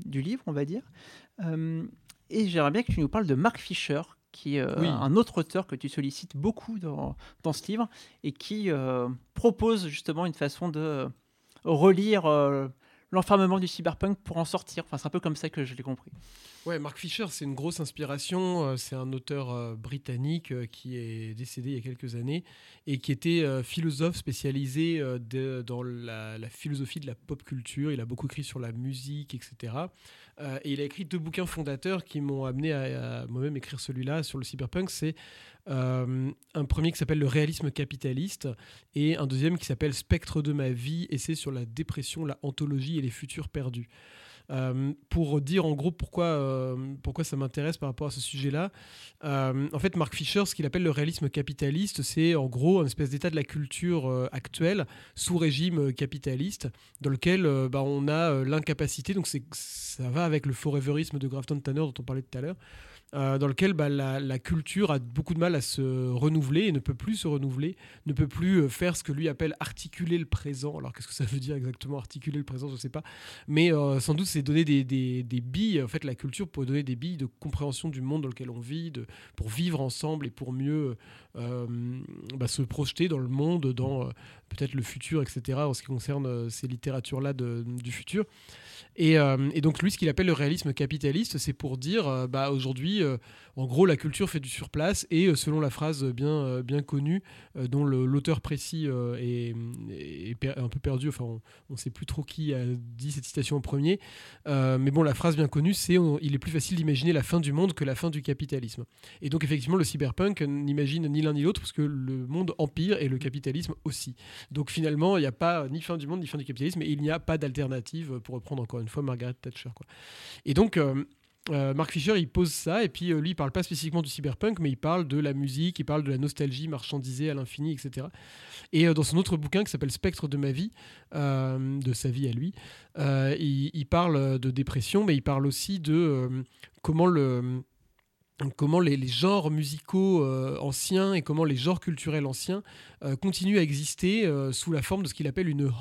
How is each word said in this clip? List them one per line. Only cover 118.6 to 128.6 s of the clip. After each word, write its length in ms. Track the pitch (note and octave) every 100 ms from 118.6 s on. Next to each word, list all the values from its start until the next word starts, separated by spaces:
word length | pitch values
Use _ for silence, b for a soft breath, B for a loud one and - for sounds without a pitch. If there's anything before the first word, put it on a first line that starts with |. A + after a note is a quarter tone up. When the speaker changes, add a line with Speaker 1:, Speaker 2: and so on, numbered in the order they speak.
Speaker 2:
encore 180 | A2+ A#2+
une 80 | A2
fois 140 | D3
Margaret 320 | C#3 B2 B2
Thatcher, 360 | B2 B2+ - C3
quoi. 120 | A#2 - B B B B B
Et 100 | -
donc, 220 | C#3+ A3 F3
euh, 280 | C#3+ C3+ - _ _ _ -
euh, 220 | C#3+ C3+
Mark 180 | C3+ D#3+
Fisher, 280 | E3 D3+ G#3
il 100 | D#3+
pose 240 | - F3
ça, 320 | - D#3+ G3
et 40 | G3+
puis, 240 | - F3
euh, 80 | D#3
lui, 100 | D#3+
il 40 |
parle 180 | F3 C3+
pas 100 | F#3
spécifiquement 400 | F3 D3+ D#3 E3+
du 60 | D3
cyberpunk, 520 | - C#3+ B2 G#3+ F#3+
mais 100 | D3+
il 60 | B2+
parle 320 | D3+ F3+ D3+
de 100 | C#3+
la 140 | D3
musique, 460 | C#3 C#3 C3 E3+ F3
il 60 |
parle 200 | C#3+ D3+
de 60 | C#3
la 80 | C3
nostalgie 500 | - - C#3+ B2+ D#3+
marchandisée 640 | C#3+ - C#3+ C3 B2+ D#3
à 40 |
l'infini, 380 | C#3 B2+ - D3+
et 60 | C#3+
cetera. 320 | C#3 C3 C3+ B B B B B